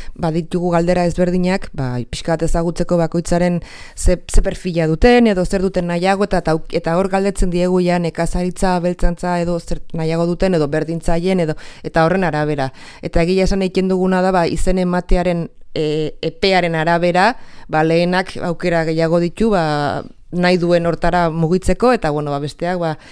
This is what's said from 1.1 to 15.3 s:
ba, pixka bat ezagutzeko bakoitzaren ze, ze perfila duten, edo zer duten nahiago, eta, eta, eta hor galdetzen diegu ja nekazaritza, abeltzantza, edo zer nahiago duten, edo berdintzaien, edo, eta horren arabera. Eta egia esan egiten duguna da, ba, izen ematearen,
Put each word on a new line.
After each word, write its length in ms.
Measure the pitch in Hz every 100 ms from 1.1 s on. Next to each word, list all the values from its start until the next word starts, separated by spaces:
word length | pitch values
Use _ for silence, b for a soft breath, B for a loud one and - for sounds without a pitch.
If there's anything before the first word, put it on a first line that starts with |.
| 165 180 185 180 196 -
ba, 260 | 151 127 123 -
pixka 240 | - - 165
bat 60 |
ezagutzeko 540 | 165 170 170 165 170 175
bakoitzaren 640 | 160 170 - 175 180 175 B B B -
ze, 240 | - 175 -
ze 100 | -
perfila 440 | 190 175 185 165 160
duten, 400 | 160 247 240 226
edo 180 | 185
zer 180 | 175 196
duten 260 | 190 185 175
nahiago, 360 | 175 185 196
eta, 140 | 202 180
eta, 160 | 160 160 -
eta 260 | 175 160 170
hor 120 | 196
galdetzen 420 | 196 196 196 185
diegu 300 | 175 180 185
ja 180 | 175 175
nekazaritza, 800 | 170 160 165 180 180 180 190 180
abeltzantza, 640 | 175 175 175 175 180 175
edo 180 | 175 170
zer 220 | - - -
nahiago 340 | 165 160 165 170
duten, 280 | 175 190
edo 140 | 170 147
berdintzaien, 720 | 156 151 165 - 170 180 185
edo, 140 | 156 156 B B
eta 220 | 160 165
horren 180 | 160 190
arabera. 500 | 175 151 151 147 131 B B B
Eta 180 | - 170
egia 220 | 170 190
esan 180 | 185 196
egiten 260 | 185 185 185
duguna 340 | 185 185 185
da, 80 | 185
ba, 160 | 185 165
izen 320 | 156 185 185
ematearen, 720 | 180 180 - 185 175